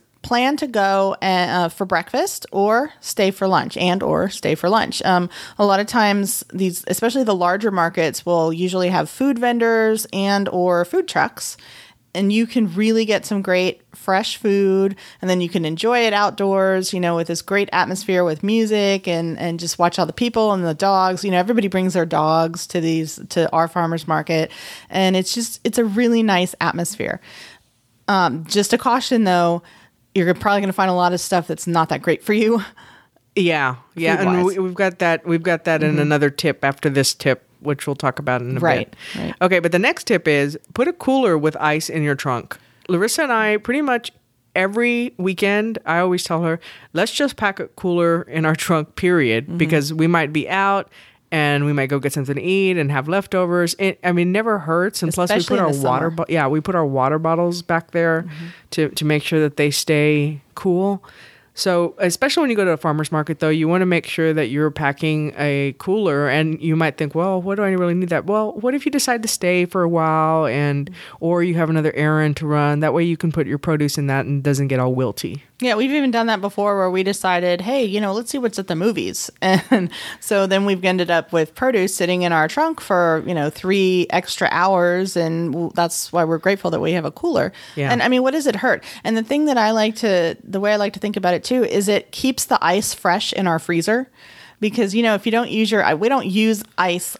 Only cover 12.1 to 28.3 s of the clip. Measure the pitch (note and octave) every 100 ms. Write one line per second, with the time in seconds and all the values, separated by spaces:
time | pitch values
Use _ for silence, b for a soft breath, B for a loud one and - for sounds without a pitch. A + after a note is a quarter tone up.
12.1 | F3+ G3+ A3 A#3 B3+ G3+ F3 A3 A3+ A3
13.1 | G3+ - G3+ F#3+ F3+ F3+ - _ - -
14.1 | F#3+ G#3+ - G#3 G3+ G3 F#3+ G3 F#3+ B
15.1 | B F#3 F3+ E3+ F3+ D#3 D#3+ A3+ A#3+ A3+
16.1 | G3+ G#3 - G3 G3 F#3+ F#3+ F#3 F#3 E3+
17.1 | E3+ E3 E3 - G3+ G3 F3+ E3 F#3 -
18.1 | F#3 F3 D#3 G3+ A3+ A3 G#3+ G3 G3 F#3+
19.1 | E3+ E3 - E3+ E3+ E3+ - F3 F#3+ D#3+
20.1 | - A#3+ A#3 G#3+ F#3+ E3+ D3+ G3 F#3+ F#3
21.1 | F3+ G3 F3+ G3 A#3+ G3 F#3 F#3 F3 E3
22.1 | D#3 D#3 D#3+ E3 E3+ - F3 E3 D#3+ D#3+
23.1 | - - F3 D#3+ D#3+ E3 F3+ E3 E3 -
24.1 | D#3 D3+ D#3+ D#3+ B B B B F#3+ F#3
25.1 | F#3+ F#3 A#3+ A3+ - A#3 A#3+ A3 G#3 A#3+
26.1 | A#3 A3 F3+ F3+ - E3+ E3 E3+ - -
27.1 | - B B B B _ _ _ _ -
28.1 | F#3+ E3+